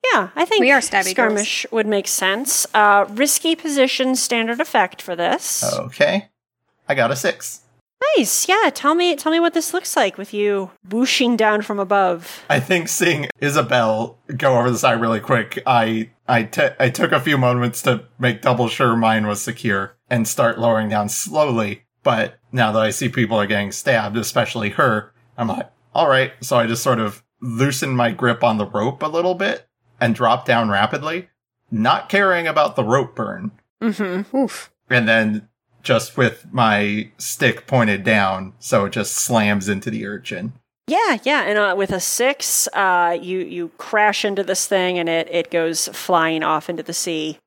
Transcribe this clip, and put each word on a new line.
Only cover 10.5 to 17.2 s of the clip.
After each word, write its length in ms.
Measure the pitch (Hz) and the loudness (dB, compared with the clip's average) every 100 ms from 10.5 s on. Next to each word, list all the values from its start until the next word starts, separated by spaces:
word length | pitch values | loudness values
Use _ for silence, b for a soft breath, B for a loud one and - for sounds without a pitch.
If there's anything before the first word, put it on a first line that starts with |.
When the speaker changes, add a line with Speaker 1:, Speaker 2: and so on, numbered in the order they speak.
| 202 185 _ 185 | 0 -4 _ -6
Speaker 1:
whooshing 480 | 220 254 - 240 226 | -2 0 2 2 4
down 240 | 220 214 | 2 2
from 180 | 208 202 | -2 -4
above. 640 | 190 202 185 170 170 - - | 0 2 2 0 -8 -18 -2
Speaker 3:
I 100 | 143 | 0
think 300 | 131 180 160 | 2 0 0
seeing 400 | - 175 151 143 - | 0 0 0 -4 -4
Isabel 800 | 143 147 123 123 113 110 117 - - 123 | 0 0 2 2 2 0 -4 -10 -12 -2
go 220 | 143 123 | 2 4
over 100 | 123 | 2
the 80 | 113 | 2
side 220 | 131 117 | 2 2
really 220 | 113 110 | 0 0
quick, 420 | - 123 107 - - | 0 0 0 -6 0
I, 440 | 120 110 110 113 _ - | 2 2 -2 -6 _ 0
I 160 | 120 | 0
t-, 240 | 110 - 139 - | 0 0 0 2
I 80 | 123 | 0
took 240 | - 175 | 2 0
a 80 | 151 | 2